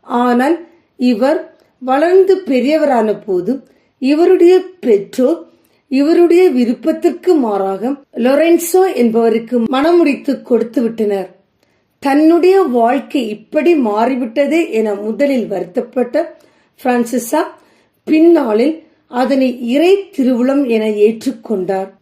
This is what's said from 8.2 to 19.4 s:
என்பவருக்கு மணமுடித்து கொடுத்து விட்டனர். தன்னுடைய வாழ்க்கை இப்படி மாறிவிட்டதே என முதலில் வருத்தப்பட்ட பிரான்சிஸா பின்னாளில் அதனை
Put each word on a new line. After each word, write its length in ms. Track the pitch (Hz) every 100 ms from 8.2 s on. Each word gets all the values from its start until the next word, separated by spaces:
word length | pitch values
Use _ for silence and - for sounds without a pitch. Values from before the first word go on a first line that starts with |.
| 233 277 330 339 - 370 381 285
என்பவருக்கு 640 | 240 220 233 226 226 247
மணமுடித்து 840 | 226 262 311 349 302 262 - 262
கொடுத்து 400 | - 233 233 294
விட்டனர். 480 | 226 226 208 196 185 _ _ _ _ _ _ _
தன்னுடைய 640 | 277 285 311 339 339 392
வாழ்க்கை 680 | 330 240 226 262 - 294 220
இப்படி 460 | 208 _ 302 302 320
மாறிவிட்டதே 960 | 226 208 233 262 233 285 285 320 330
என 240 | 220 220
முதலில் 540 | 202 214 208 285 262 185
வருத்தப்பட்ட 880 | 190 175 - 233 254 240 302 330 - _ _ _ _
பிரான்சிஸா 640 | 262 240 233 247 - 302 - - _ _ _ _
பின்னாளில் 720 | - 311 339 330 247 214 277 320 _ _ _
அதனை 420 | 240 254 269